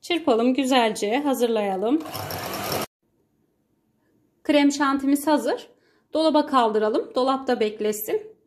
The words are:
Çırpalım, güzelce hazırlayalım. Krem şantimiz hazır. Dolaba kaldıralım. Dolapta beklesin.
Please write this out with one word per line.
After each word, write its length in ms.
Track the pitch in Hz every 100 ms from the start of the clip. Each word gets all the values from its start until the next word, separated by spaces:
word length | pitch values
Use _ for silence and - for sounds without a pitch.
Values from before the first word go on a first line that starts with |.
Çırpalım, 520 | - 339 320 226 240
güzelce 640 | 262 262 262 226 214 202 240
hazırlayalım. 840 | 294 247 240 220 202 190 214 302 - - - - - - - - - _ _ _ _ _ _ _ _ _ _ _ _ _ _ _
Krem 280 | - 294 285
şantimiz 560 | 285 285 277 269 285 302
hazır. 400 | 294 226 480 - _ _ _ _
Dolaba 320 | 302 320 302 294
kaldıralım. 720 | 269 226 214 214 254 - -
Dolapta 440 | 254 269 269 240
beklesin. 640 | 214 214 214 214 - 427 - -